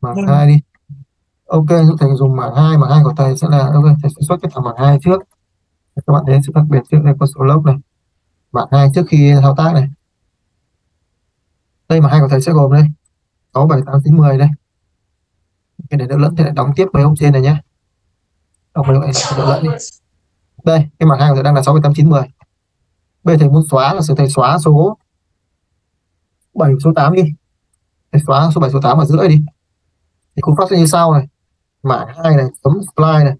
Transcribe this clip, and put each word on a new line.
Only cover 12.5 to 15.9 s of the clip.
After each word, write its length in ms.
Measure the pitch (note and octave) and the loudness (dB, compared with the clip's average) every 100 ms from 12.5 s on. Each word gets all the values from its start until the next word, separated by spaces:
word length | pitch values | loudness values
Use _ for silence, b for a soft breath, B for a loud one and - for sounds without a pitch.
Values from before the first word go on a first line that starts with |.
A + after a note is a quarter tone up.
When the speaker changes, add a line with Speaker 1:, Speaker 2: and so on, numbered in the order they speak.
Speaker 1:
gồm 200 | D#3 C#3+ | 0 2
đây. 120 | C#3+ D3+ D3+ _ _ _ _ _ | 2 2 0 _ _ _ _ _
Sáu, 120 | - D3+ | -2 0
bảy, 140 | C#3+ C3+ | 0 -2
tám, 140 | C#3 | -2
chín, 120 | C#3+ D#3+ | 2 2
mười 220 | D3 C3+ | 4 2
đây. 100 | D3 D3 _ _ _ _ _ _ _ _ _ _ _ _ D#3 | 0 -2 _ _ _ _ _ _ _ _ _ _ _ _ -8